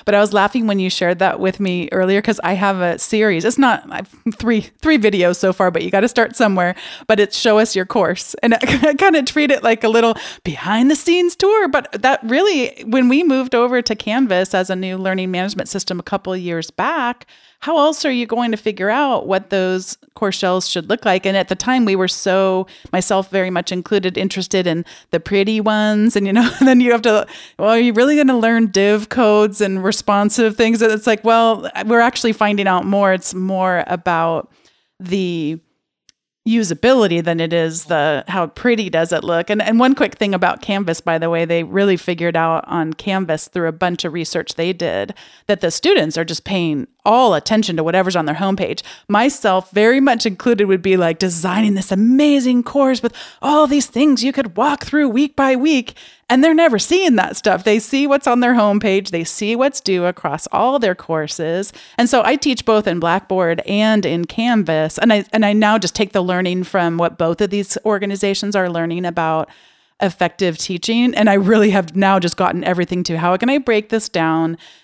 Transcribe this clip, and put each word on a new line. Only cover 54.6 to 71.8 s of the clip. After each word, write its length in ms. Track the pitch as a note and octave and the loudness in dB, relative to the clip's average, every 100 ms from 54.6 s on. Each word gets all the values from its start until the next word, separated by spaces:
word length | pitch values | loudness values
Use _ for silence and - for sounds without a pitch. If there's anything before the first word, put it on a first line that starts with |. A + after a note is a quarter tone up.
| C#4 C#4+ | -2 -2
through 240 | - D4+ C#4 | -2 0 0
week 280 | A3+ C#4+ - | 2 0 0
by 180 | C4+ B3+ | 0 2
week. 380 | D4+ C#4 A#3 - - _ - | 2 0 -2 -12 -20 _ 0
And 120 | B3+ | 4
they're 120 | D#4 | 4
never 240 | D#4+ E4+ G#3 | 6 4 2
seeing 380 | - F4+ F#4 A3+ | 0 2 4 2
that 200 | F#3 F#3+ | 0 -2
stuff. 280 | G#3+ F#3 | 0 0
They 140 | G#3+ G#3+ | 2 0
see 280 | - C4+ C#4+ | 0 -2 2
what's 200 | C#4 C#4 | 2 2
on 140 | B3 | 2
their 140 | A#3+ | 4
homepage. 560 | A#3+ G#3 G3+ G#3+ F#3+ F#3+ | 4 4 2 2 0 -2
They 140 | F3 | -6
see 300 | E3 - G#3 | -6 -6 -4
what's 280 | A#3 C4+ - | 0 0 -2
due 240 | - F3+ F3 | -2 0 0
across 400 | F3+ D#3 D3+ - | -2 -6 -6 -4
all 280 | - A#3 C#4 | 0 0 2
their 160 | A3 | 0
courses. 760 | F3+ - D#3+ D3 - D#3+ F3 G3+ - - - | -2 -4 -4 -4 -6 -4 -4 -6 -10 -14 -2
And 100 | A#3 | 2
so 140 | B3 | 2
I 120 | G#3 C#4 | 2 0
teach 280 | C#4+ A#3+ | 0 -2
both 220 | - G#3+ G#3 | 2 2 2
in 120 | E3+ | -2
Blackboard 640 | E3 F#3 - F#3 E3+ E3+ - | 0 -2 -2 -2 0 -2 -2
and 400 | G3+ G#3+ G#3+ F3 | 0 2 2 0
in 180 | E3 | -4
Canvas. 720 | F3 - A#3+ A3+ E3 D#3 D#3 - | -4 -4 0 0 0 0 -2 0
And 160 | A3+ | 2
I, 140 | G#3 - | 2 0
and 100 | A3 | 0
I 80 | G#3 | 0
now 240 | G#3 G#3+ A3 | 2 2 2
just 180 | F#3 | -2
take 180 | - G3+ | -4 -2
the 100 | G3 | -2
learning 420 | F3+ F3+ F#3 F3+ | -2 -2 -2 -4
from 320 | F3+ G3 F3 E3 | -4 -2 -2 0
what 220 | E3+ - | -2 -2
both 240 | E3 E3 | -4 -2
of 80 | G#3 | -2
these 260 | G3+ F#3+ - | -2 -4 -4
organizations 720 | G#3+ G3+ G3+ G3 G3+ G3 G3+ G3+ | -2 -2 -2 -4 -2 -2 -2 -2
are 140 | F3+ | -2
learning 340 | E3+ E3 E3+ | -2 -4 -4
about 460 | F3+ E3+ D#3+ D#3+ - - _ _ _ - | -4 -4 -2 -2 -4 -10 _ _ _ -4
effective 560 | G3 - F3 - F#3 D#3+ | -4 -2 -4 -2 -4 -4
teaching. 580 | - F3+ - A3+ B3 | -6 -6 -2 0 2
And 140 | - G#3+ | 2 2
I 60 | |
really 360 | G3 F#3+ A3 G#3+ | 4 4 4 4
have 240 | G3 | 2